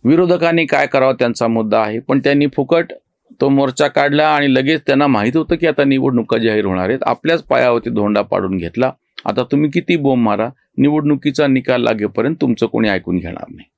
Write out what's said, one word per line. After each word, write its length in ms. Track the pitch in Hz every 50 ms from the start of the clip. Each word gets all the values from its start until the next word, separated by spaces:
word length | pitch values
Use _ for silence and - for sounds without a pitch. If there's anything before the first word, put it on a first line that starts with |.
| -
विरोधकांनी 600 | 120 151 165 180 175 180 175 165 170 165 170 160
काय 200 | - - 139 143
करावं 280 | 139 - 139 131 131 131
त्यांचा 320 | - 127 120 113 - 117 117
मुद्दा 320 | 113 113 110 107 107 110
आहे, 180 | 110 107 107 113
पण 200 | 135 - 135 139
त्यांनी 280 | - 139 143 143 143 143
फुकट 440 | - - 139 131 165 165 170 - - - _ _ _ _ _ _ - _
तो 80 | - 139
मोर्चा 380 | 139 135 139 135 131 - 147 143
काढला 380 | - 147 143 143 143 147 151 156
आणि 260 | 151 147 143 139 131
लगेच 260 | 131 135 139 160 151 -
त्यांना 200 | - 139 135 147
माहीत 300 | 143 127 107 104 117 131
होतं 200 | 165 156 - 175
की 100 | 156 175
आता 180 | 160 147 - 143
निवडणुका 540 | 139 139 135 127 139 127 120 110 - 117 113
जाहीर 260 | 113 113 107 107 104
होणार 240 | 98 92 92 92 95
आहेत, 100 | 123 131
आपल्याच 400 | - - 120 - _ 156 165 160
पायावरती 480 | 147 - 127 123 127 123 120 117 - 120
धोंडा 320 | 120 107 104 104 104 104
पाडून 340 | 101 - - 95 98 92 95
घेतला. 340 | 92 85 85 - 117 127 131 - _ _ _ _ - -
आता 180 | - - 127
तुम्ही 280 | 123 - - 139 151 151
किती 260 | - 175 - - 170
बोंब 260 | 165 139 139 131 123 117
मारा, 240 | 110 104 101 110 120 135 _ _ _ _ -
निवडणुकीचा 680 | 131 147 151 156 147 147 147 135 - 147 135 - 151
निकाल 360 | 139 131 131 123 - 127 123
लागेपर्यंत 540 | 117 117 113 107 104 101 - - 113 135 160 160
तुमचं 260 | - 131 117 - 117
कोणी 220 | 110 - 113 113 107
ऐकून 280 | 98 92 - 87 87
घेणार 280 | 90 80 82 - - - -
नाही. 200 | - 85 - _ _